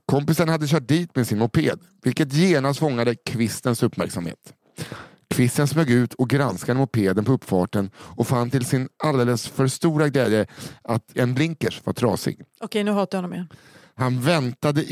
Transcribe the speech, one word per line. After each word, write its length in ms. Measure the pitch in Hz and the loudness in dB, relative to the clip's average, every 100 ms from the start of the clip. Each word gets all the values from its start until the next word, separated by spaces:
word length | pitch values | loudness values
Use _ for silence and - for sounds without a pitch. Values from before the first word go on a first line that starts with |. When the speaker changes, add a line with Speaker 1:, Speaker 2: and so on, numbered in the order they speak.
| - | 0
Speaker 1:
Kompisen 420 | 139 147 160 160 | 0 2 2 2
hade 180 | 160 151 | 0 0
kört 220 | 160 120 | 0 2
dit 280 | 160 175 131 | 0 0 -2
med 100 | 117 | 0
sin 120 | 104 | 0
moped, 400 | 113 165 143 - - _ | 0 2 0 -2 -10 _
vilket 300 | 127 123 147 | -2 0 0
genast 480 | 143 190 156 139 135 | 2 4 4 0 0
fångade 340 | 156 120 120 | 0 0 0
Kvistens 680 | 113 - 110 113 - 127 117 | -2 -4 -2 -2 -2 -2 0
uppmärksamhet. 720 | 117 - 87 - 85 - - - _ - - - - _ - | 0 -2 -6 -6 -10 -12 -18 -20 _ -16 -14 -14 -18 _ -4
Kvisten 380 | - 123 - 143 | 0 2 2 0
smög 220 | 151 151 | 2 4
ut 240 | 120 120 | 4 2
och 140 | - 127 | 0 0
granskade 500 | 143 135 90 - 127 | 2 0 -2 -2 0
mopeden 460 | 135 120 95 92 | 0 2 2 2
på 80 | 107 | 2
uppfarten 580 | 135 - 95 90 104 98 - | 0 0 0 0 -2 -4 -8
och 300 | - - 117 | -12 -4 0
fann 220 | 127 120 | 0 0
till 140 | 135 | -2
sin 240 | 123 131 131 - | 0 -2 -2 -4
alldeles 440 | 156 135 120 120 - | -2 2 2 0 -4
för 180 | - 135 | -2 0
stora 400 | - 170 151 147 | 2 0 2 2
glädje 380 | 135 113 107 - - - - | 2 2 2 0 -6 -18 -12
att 340 | - 113 - - | -4 -4 -4 -2
en 180 | 123 | 0
blinkers 460 | 127 160 160 110 - | 0 -2 -2 -6 -4
var 80 | - | -6
trasig. 480 | - 120 87 - - - _ | -2 0 0 -4 -8 -12 _
Speaker 2:
Okej, 240 | 220 214 | -8 -4
nu 60 | 208 | -2
hatar 280 | 202 190 190 | 0 -2 -4
jag 40 | |
honom 120 | 180 | -6
igen. 140 | 175 170 - - - - | -8 -12 -16 -20 -20 -18
Speaker 1:
Han 260 | - 127 127 | -4 -2 0
väntade 640 | 127 165 123 120 151 147 160 | 2 2 0 -2 -2 0 0